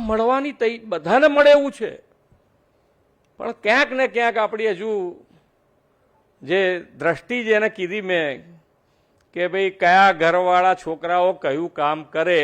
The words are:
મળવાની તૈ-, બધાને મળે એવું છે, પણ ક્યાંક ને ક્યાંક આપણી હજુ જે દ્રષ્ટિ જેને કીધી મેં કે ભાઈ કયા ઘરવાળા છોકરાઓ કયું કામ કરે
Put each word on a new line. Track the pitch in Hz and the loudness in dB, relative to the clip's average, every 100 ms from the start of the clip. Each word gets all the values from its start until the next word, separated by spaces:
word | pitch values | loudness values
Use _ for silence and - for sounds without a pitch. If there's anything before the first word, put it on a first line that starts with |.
| 220 | -2
મળવાની | 220 226 262 285 - | -2 0 0 -2 -4
તૈ-, | 226 233 220 | -4 -4 -8
બધાને | 170 156 240 302 | -6 0 4 4
મળે | 285 285 | 4 6
એવું | 294 277 | 6 4
છે, | - 202 - _ _ _ _ _ _ _ _ _ _ _ _ _ - | -6 -10 -12 _ _ _ _ _ _ _ _ _ _ _ _ _ -12
પણ | 233 233 | -12 -6
ક્યાંક | 208 247 285 | 0 0 0
ને | 254 262 | -2 -2
ક્યાંક | 233 233 233 | 0 -2 0
આપણી | 208 220 220 | -4 -2 -4
હજુ | 175 220 208 180 156 _ _ _ _ _ _ _ _ _ _ _ _ | -4 -4 -4 -6 -10 _ _ _ _ _ _ _ _ _ _ _ _
જે | 131 185 185 180 - - | -4 0 0 -2 -8 -6
દ્રષ્ટિ | 151 165 - 247 | -4 -4 -4 -6
જેને | 220 214 214 | 0 0 0
કીધી | 214 180 208 | -4 -8 -6
મેં | 185 175 151 127 165 - _ _ _ _ _ _ _ 175 | -4 -2 -2 -6 -14 -20 _ _ _ _ _ _ _ -6
કે | 180 | -4
ભાઈ | 185 190 190 | -2 -4 0
કયા | 175 185 196 | 2 6 4
ઘરવાળા | 165 165 175 180 180 185 185 | 4 2 2 2 2 2 0
છોકરાઓ | 165 160 170 180 180 | -4 -8 -2 0 0
કયું | 185 151 143 170 | 0 -4 -4 -6
કામ | - 147 156 147 | -4 -2 -4 -6
કરે | 156 165 170 | -4 0 2